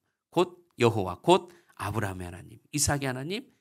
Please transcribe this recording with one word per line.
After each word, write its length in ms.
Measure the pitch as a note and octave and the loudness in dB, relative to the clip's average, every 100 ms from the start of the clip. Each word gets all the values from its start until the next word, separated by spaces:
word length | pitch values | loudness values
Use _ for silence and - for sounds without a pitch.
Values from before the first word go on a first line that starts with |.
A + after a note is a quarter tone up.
| _ _ _ | _ _ _
곧 380 | - F3+ - _ - | 0 0 -2 _ 2
여호와, 420 | A#2 G#2+ F#2 F2 | 2 4 -2 -2
곧 300 | - F3+ - - _ - | 4 4 2 -18 _ -10
아브라함의 500 | G#2 G#2 G2+ F#2 F2+ | -6 -4 -6 -6 -12
하나님, 340 | F#2 - A2+ _ | -14 -18 -20 _
이삭의 320 | D3 C#3+ D3 C3+ | -2 0 0 -2
하나님, 440 | B2+ C#3 G3+ - _ | -6 -6 -8 -10 _